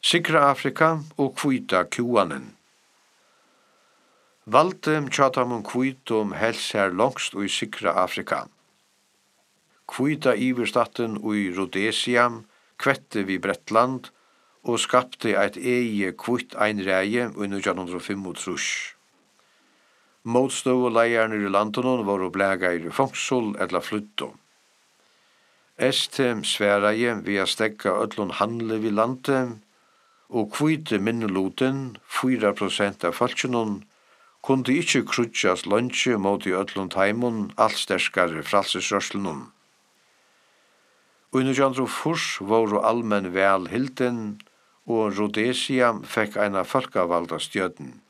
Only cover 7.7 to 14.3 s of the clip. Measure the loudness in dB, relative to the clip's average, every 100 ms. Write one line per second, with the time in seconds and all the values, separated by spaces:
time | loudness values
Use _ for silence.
7.7 | -4 0 2 0 -2 -4 -4 -4 _ _
8.7 | _ _ _ _ _ _ _ _ _ _
9.7 | _ -14 -2 0 2 2 2 2 0 0
10.7 | 2 0 -2 -4 -4 -2 -2 -2 -2 -4
11.7 | -2 -2 -2 0 4 2 0 -16 _ _
12.7 | _ 0 0 _ -4 -2 -2 -2 -4 2
13.7 | 4 4 0 -10 _ _